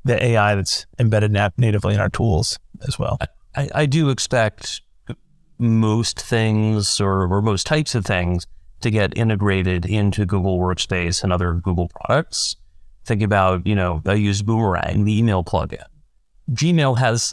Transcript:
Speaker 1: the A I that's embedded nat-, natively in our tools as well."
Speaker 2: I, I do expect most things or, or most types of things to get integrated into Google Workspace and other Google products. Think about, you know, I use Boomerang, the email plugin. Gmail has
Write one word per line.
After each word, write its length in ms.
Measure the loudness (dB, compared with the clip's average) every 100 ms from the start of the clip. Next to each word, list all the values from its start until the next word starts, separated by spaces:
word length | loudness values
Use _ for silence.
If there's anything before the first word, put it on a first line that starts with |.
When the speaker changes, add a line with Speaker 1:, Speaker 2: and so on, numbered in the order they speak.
Speaker 1:
the 180 | -2 0
A 120 | 2 2
I 180 | 2
that's 320 | 2 -2 -6 -6 -2
embedded 340 | 2 2 2
nat-, 220 | 2 0 0
natively 380 | 0 2 0
in 60 | 0
our 100 | 0
tools 480 | 0 0 0 0 -6 -12 -14 -8
as 120 | -6
well." 200 | -4 -4 -6 -10 -12 -6
Speaker 2:
I, 120 | -4
I 120 | 0 0
do 240 | 2 0
expect 720 | -2 -2 0 0 -2 -12 -12 -16 _ -18 -18 _ _ _ -2
most 600 | 2 4 4 2 -2 -6
things 800 | -2 0 2 2 2 0 0 0
or, 320 | 0 0 2
or 80 | 0
most 260 | 0 0 0
types 280 | -2 0
of 100 | -2
things 420 | -2 0 0 -2 -4 -16 -20 -6
to 80 | -2
get 260 | 2 0 0
integrated 720 | 0 2 2 2 0 0 0
into 400 | 0 0 0 0
Google 320 | 0 0 0
Workspace 640 | 0 -2 -2 -2 -2 -2
and 80 | -2
other 220 | 0 0
Google 340 | -2 -2 -2 -2
products. 680 | -6 -2 -2 -2 -6 -6 -8 -16 -20 -20 -12 -4
Think 160 | 0
about, 440 | 2 2 2 2 0
you 80 |
know, 280 | 0 0 -2
I 100 | 0
use 280 | 0 0 0
Boomerang, 640 | 0 0 0 0 -2 0
the 120 | 2 2
email 260 | 2 0
plugin. 420 | 0 -2 -4 -8 -16 -20 _ _ _ _ -8
Gmail 460 | -2 2 2 2 2
has 340 | 2 0 -2